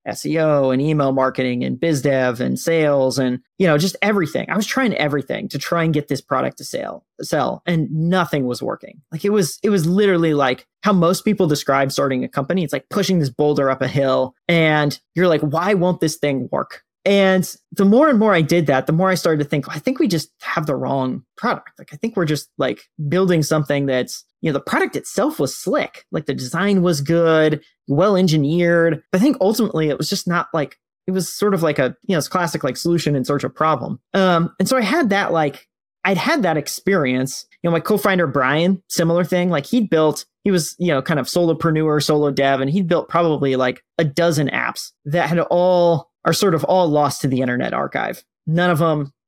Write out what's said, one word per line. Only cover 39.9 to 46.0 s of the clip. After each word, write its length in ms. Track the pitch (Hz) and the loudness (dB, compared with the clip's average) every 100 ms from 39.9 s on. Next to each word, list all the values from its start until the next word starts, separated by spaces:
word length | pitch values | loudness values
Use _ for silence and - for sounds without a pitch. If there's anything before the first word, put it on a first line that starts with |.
| 160 156 143 - _ | 2 2 0 -10 _
he 80 | 202 | 0
was, 240 | 180 151 - | 0 -2 -4
you 120 | 175 | -2
know, 120 | 135 | 0
kind 200 | 127 151 | 0 -4
of 60 | 123 | 0
solopreneur, 760 | 175 170 160 165 156 156 151 | 0 0 0 0 0 2 0
solo 280 | 147 151 147 | 2 0 0
dev, 280 | 135 139 135 | 2 0 2
and 100 | 135 | 0
he'd 200 | 190 170 | 0 0
built 180 | 170 - | 0 0
probably, 480 | 165 170 143 139 127 | 0 0 0 0 0
like, 260 | 127 127 _ - | -2 -4 _ -2
a 60 | |
dozen 460 | 160 156 170 151 139 | -2 2 2 2 0
apps 420 | 123 120 - - _ 143 | -2 -4 -6 -16 _ -4
that 240 | 170 139 | -2 0
had 100 | 170 | 0
all, 720 | - 175 180 180 175 160 | 0 2 4 4 4 2